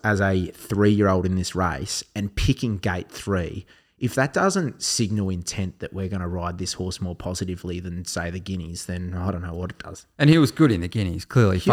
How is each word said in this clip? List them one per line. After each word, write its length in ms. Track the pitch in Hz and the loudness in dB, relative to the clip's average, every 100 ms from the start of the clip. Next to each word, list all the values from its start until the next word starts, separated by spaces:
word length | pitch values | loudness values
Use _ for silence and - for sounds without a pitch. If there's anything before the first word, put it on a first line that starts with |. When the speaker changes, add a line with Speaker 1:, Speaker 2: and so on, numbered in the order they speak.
Speaker 1:
as 180 | 107 101 | 0 2
a 260 | 98 95 87 | 4 2 0
three-year-old 720 | - - 101 104 104 101 92 92 | -6 -2 4 6 6 6 4 2
in 100 | 92 | 0
this 180 | 90 | 0
race 480 | 92 90 69 - - - 107 | 0 -2 -2 -6 -8 -8 -6
and 180 | 101 | -4
picking 420 | - - 131 120 98 | 2 2 2 0 -2
gate 320 | 104 90 - | -2 -2 -6
three, 560 | - - 95 80 98 - _ _ - | -8 -2 0 0 -6 -14 _ _ -4
if 160 | 120 - | -2 0
that 160 | 135 | 0
doesn't 480 | 190 190 185 143 - | 2 2 2 -2 -4
signal 480 | - - 104 104 95 | -4 -2 0 0 -2
intent 480 | 90 87 - 92 - | -2 -4 -4 -6 -6
that 140 | - | -10
we're 160 | 95 92 | -6 -6
gonna 200 | 95 87 | -4 -4
ride 300 | 90 87 87 | -4 -4 -4
this 140 | 90 | -6
horse 260 | - 92 - | -6 -6 -4
more 140 | 90 | -6
positively 640 | 85 92 92 92 87 92 87 | -6 -6 -6 -6 -6 -6 -6
than, 240 | 90 87 | -6 -8
say, 240 | 90 85 85 | -6 -6 -4
the 120 | 92 | -6
Guineas, 460 | 95 92 82 85 - | -6 -6 -6 -10 -8
then 280 | 90 90 | -6 -6
I 160 | 90 92 | -4 -4
don't 100 | 87 | -4
know 120 | 87 | -6
what 160 | 85 90 | -6 -8
it 80 | - | -8
does. 280 | 80 - - - | -14 -16 -12 2
Speaker 2:
And 100 | 147 | 6
he 80 | 165 | 6
was 120 | 135 | 6
good 200 | - 151 | 4 4
in 80 | 92 | 4
the 80 | 87 | 0
Guineas, 360 | 113 95 87 | -2 -2 -2
clearly. 320 | - 127 104 92 | 0 4 4 4
Speaker 1:
Huge. 60 | - | 4